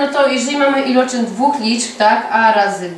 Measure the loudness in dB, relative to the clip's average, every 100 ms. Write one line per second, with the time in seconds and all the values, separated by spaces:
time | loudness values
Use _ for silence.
0 | 0 2 0 0 -2 0 0 0 0 0
1 | 0 -2 -4 0 0 0 -2 -2 -4 0
2 | 2 2 0 2 2 2 0 -2 -8